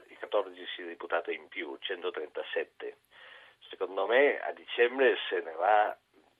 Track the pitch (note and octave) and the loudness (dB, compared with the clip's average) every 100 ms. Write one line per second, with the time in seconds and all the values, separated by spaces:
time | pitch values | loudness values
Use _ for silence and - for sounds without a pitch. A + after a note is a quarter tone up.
0 | - - F2+ G#2+ F#2+ F2+ F2 - F2 E2 | -20 -14 -2 -2 -2 -8 -12 -10 -10 -10
1 | E2+ E2+ F2+ D#2+ D2+ F#2+ D2+ C2+ - E2+ | -4 -4 -2 -8 -10 -10 -10 -8 -8 -6
2 | F2 D#2+ D#2 - - E2+ - - B1 - | -6 -6 -8 -8 -6 -4 -6 -10 -14 -14
3 | _ - - - - _ - - F2+ G2 | _ -20 -20 -20 -20 _ -20 -8 -4 -2
4 | G2+ B2 C#3+ F#2 - - - - A#2+ C3 | 4 6 6 2 -6 -10 -6 2 2 6
5 | B2 F#2 - F2+ E2 D#2+ F#2+ G#2+ G#2 - | 4 4 0 -4 -4 0 4 6 4 -2
6 | _ _ _ | _ _ _